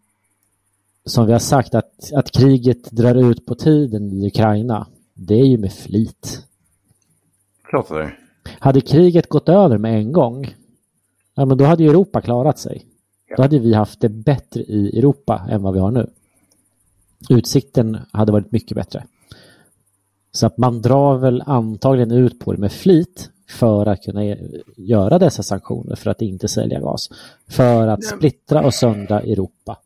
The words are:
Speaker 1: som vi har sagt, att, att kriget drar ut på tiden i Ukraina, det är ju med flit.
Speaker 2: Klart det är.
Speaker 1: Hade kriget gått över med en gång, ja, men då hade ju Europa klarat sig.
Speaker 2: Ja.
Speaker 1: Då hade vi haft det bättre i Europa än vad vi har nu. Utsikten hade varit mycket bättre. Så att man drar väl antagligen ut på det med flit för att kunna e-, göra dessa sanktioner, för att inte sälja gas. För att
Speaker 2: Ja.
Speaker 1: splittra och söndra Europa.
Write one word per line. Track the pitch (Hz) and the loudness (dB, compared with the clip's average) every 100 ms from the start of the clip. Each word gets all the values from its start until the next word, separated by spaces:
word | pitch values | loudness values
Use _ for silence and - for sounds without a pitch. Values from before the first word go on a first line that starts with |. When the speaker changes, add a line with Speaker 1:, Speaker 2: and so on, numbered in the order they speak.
| _ _ _ _ _ _ _ _ _ _ | _ _ _ _ _ _ _ _ _ _
Speaker 1:
som | - 165 110 | -4 0 2
vi | |
har | 117 | 2
sagt, | - 143 - | 2 0 0
att, | 113 - _ - | -4 -4 _ -6
att | 143 - | -4 -2
kriget | - 135 131 127 120 - | 2 4 4 2 -2 -4
drar | 113 120 123 123 | 0 2 4 2
ut | 117 - | 0 -4
på | |
tiden | 120 156 151 135 107 101 | -4 0 2 0 -4 -6
i | 98 101 | -6 -4
Ukraina, | - 107 104 120 107 - _ _ | 0 0 0 -2 -6 -8 _ _
det | - 92 | -12 0
är | 110 | 4
ju | 135 120 | 4 2
med | 98 | -2
flit. | - - 110 113 - - - - _ _ _ _ _ _ _ _ _ _ _ | -10 -6 -4 -4 -8 -16 -16 -20 _ _ _ _ _ _ _ _ _ _ _
Speaker 2:
Klart | - 135 - | -6 -6 -4
det | 78 | -8
är. | 78 - _ _ - - | -8 -12 _ _ -20 -2
Speaker 1:
Hade | 135 135 | 2 2
kriget | - 151 180 170 - | 2 4 4 4 0
gått | 151 - | -2 2
över | 190 180 107 | 4 4 2
med | 113 110 | 0 -2
en | 110 | -2
gång, | 170 120 127 135 - _ _ _ _ _ _ _ | 0 -2 -4 -14 -18 _ _ _ _ _ _ _
ja, | - | -2
men | 135 131 | 0 4
då | |
hade | 139 170 | 4 4
ju | 156 | 4
Europa | 165 190 117 | 4 2 -4
klarat | - 120 143 - | -4 -2 -2 -4
sig. | - - - _ _ _ _ | -10 -16 -18 _ _ _ _
Speaker 2:
Ja. | - | -2
Speaker 1:
Då | |
hade | 139 147 | 2 2
vi | 113 | 2
haft | 107 104 - | 2 0 -2
det | 117 | -4
bättre | 110 110 127 - 117 | -2 -2 -2 -4 -12
i | - 107 101 113 | -6 -4 -2 2
Europa | 139 139 - 107 90 | 0 0 -4 -6 -4
än | 107 | -4
vad | 95 | -2
vi | 92 | -2
har | 98 | -2
nu. | 123 - _ _ _ _ _ _ _ _ _ _ _ - | -2 -4 _ _ _ _ _ _ _ _ _ _ _ 2
Utsikten | 120 - 139 - 131 113 110 - | 2 2 -2 -2 -2 -2 -4 -6
hade | 107 107 | -2 0
varit | 104 101 | 0 -2
mycket | 113 - 113 | -6 -6 -10
bättre. | - - - _ _ - _ _ _ _ _ _ _ _ _ | -10 -14 -16 _ _ -20 _ _ _ _ _ _ _ _ _
Så | - 123 | -2 -2
att | - | 0
man | 123 120 | -2 0
drar | 117 135 143 127 | 0 2 2 2
väl | 131 123 147 | 0 0 -2
antagligen | 131 110 107 135 131 113 | -2 -2 -2 0 0 2
ut | 120 123 - | 2 2 0
på | - | -8
det | 95 | -4
med | 101 | -6
flit | - 190 165 175 - - _ _ | -2 2 2 2 -8 -20 _ _
för | - 117 104 104 | -2 0 2 0
att | 98 | -2
kunna | - 101 | -6 -6
e-, | 104 101 90 - - - | -6 -8 -12 -18 -20 -12
göra | 92 110 95 180 | -2 0 2 2
dessa | 175 - | 2 0
sanktioner, | - 95 - - - - | -6 -8 -6 -10 -10 -8
för | 107 | -6
att | - | -6
inte | 110 92 107 | -6 -6 -6
sälja | 110 - - | -4 -4 -4
gas. | - - - - - _ - | -6 -8 -10 -18 -20 _ -4
För | - 123 117 110 | 2 4 4 2
att | 104 | -2
Speaker 2:
Ja. | - 101 | -6 -2
Speaker 1:
splittra | 151 - - 147 139 | -2 -2 -2 0 0
och | |
söndra | - 120 104 101 104 | 0 -2 -2 -4 -4
Europa. | - 98 92 _ - 117 | -2 -4 -6 _ -18 -18